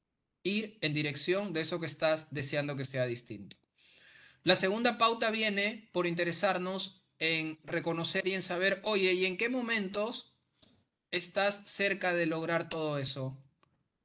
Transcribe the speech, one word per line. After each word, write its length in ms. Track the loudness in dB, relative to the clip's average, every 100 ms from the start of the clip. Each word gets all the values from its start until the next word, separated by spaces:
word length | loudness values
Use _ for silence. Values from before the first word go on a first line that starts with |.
| _ _ _ _
ir 340 | -2 0 -2 -2
en 120 | 0
dirección 600 | 2 0 0 0 0 0
de 80 | -2
eso 180 | -2 -2
que 60 | -4
estás 420 | 0 2 2 -2
deseando 440 | -6 -2 -2 -2 -4
que 100 | -4
sea 200 | -2 -2
distinto? 520 | -2 -8 -12 -12 -20 _ _ _ -20 -20 -20 -20 _
La 120 | 2 4
segunda 420 | 2 2 2 4
pauta 340 | 2 4 0
viene 580 | 0 0 2 0 -2 -4
por 140 | 0 0
interesarnos 960 | 2 0 2 2 2 0 -4 -6 -12 _ -2
en 400 | 0 0 -2 -6
reconocer 640 | -4 -2 0 0 0 0 0
y 60 |
en 80 | -2
saber, 400 | -2 0 2 0
oye, 300 | 0 2 4
¿y 120 | 4 2
en 120 | 0
qué 120 | 0
momentos 840 | 0 0 0 0 -2 -2 -4 -12 _ _ _ -20 _ _ _ _
estás 520 | -6 -2 0 0 0 -6
cerca 480 | -2 0 0 0
de 120 | 2 2
lograr 440 | 0 0 0 -2
todo 280 | -2 -2 -2
eso? 400 | -2 -4 -6 -8 -14 _ _ _ _ _